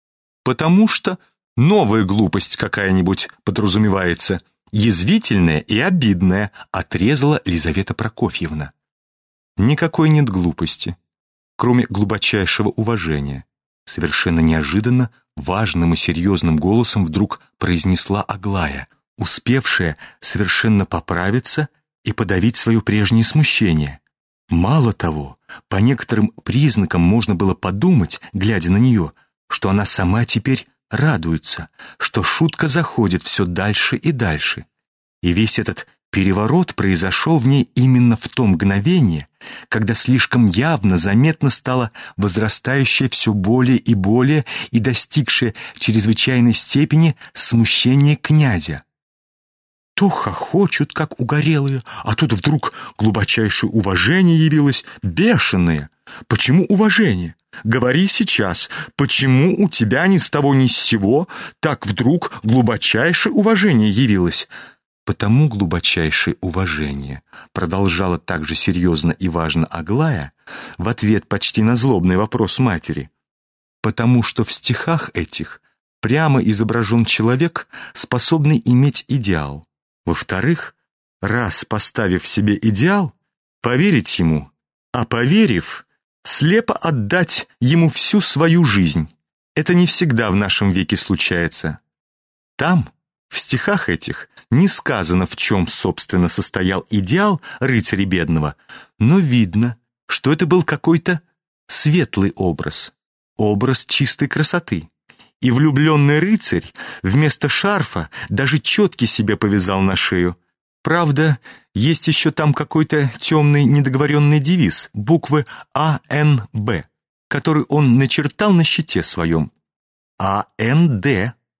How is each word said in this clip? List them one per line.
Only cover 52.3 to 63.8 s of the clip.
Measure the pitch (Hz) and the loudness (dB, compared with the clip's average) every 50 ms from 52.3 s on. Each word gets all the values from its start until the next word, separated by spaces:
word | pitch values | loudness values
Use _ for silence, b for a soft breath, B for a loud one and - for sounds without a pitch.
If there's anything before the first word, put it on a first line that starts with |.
| 113 | 0
вдруг | 95 - - - - - - B B B B B - | -2 0 0 0 0 -2 -6 B B B B B -2
глубочайшее | 107 110 98 - 104 - - 117 110 104 - - - - | 0 0 0 0 -2 -2 0 0 0 0 0 -2 -2 0
уважение | - 113 92 101 95 87 87 135 170 190 190 170 165 160 160 | 0 0 0 0 0 0 2 2 2 4 4 4 4 4 4
явилось, | 156 151 151 143 143 131 - B B B B - | 4 2 2 2 2 0 -2 B B B B -8
бешеное. | 98 82 80 107 117 120 113 - - - 92 87 85 80 73 71 - _ _ B B B B B - | -4 -2 0 2 2 2 2 0 0 0 2 2 2 0 -2 -4 -8 _ _ B B B B B -4
Почему | 120 - - - 135 185 180 | -2 0 2 2 2 2 4
уважение? | - 202 185 214 214 - 285 214 156 101 90 87 82 - _ _ _ B B B | 2 2 2 2 2 2 2 2 2 0 -2 -4 -6 -10 _ _ _ B B B
Говори | 110 113 131 120 123 127 160 190 196 | -2 0 2 2 2 2 2 2 2
сейчас, | - - 220 - - - 107 92 85 - - B B B B B - | 2 0 0 0 0 0 0 0 -2 -4 -4 B B B B B -4
почему | - 139 - - - 127 131 127 127 147 185 - - 202 | -2 -2 0 0 2 2 4 4 4 4 4 2 2 0
у | 175 | 0
тебя | - - 117 104 123 139 175 190 | 0 0 0 0 2 2 2 4
ни | 196 170 | 4 2
с | - - | 2 0
того | - 147 139 143 139 | 0 0 2 4 4
ни | 135 131 | 4 4
с | 120 - | 4 2
сего | - - - 120 107 98 98 123 147 185 B B B B B B _ | 0 0 0 0 2 2 2 2 2 0 B B B B B B _
так | - 156 139 - - | -4 -4 -4 -4 -4
вдруг | - 98 - 113 123 165 170 - - B B | -4 -4 0 2 2 2 0 -2 -6 B B
глубочайшее | - 110 113 131 120 120 113 101 - - - 107 135 170 175 - - 214 302 | -2 2 2 4 4 2 0 0 -2 0 0 0 2 0 0 0 0 0 0
уважение | - 196 220 226 185 196 208 151 113 | 2 2 2 2 2 2 2 4 4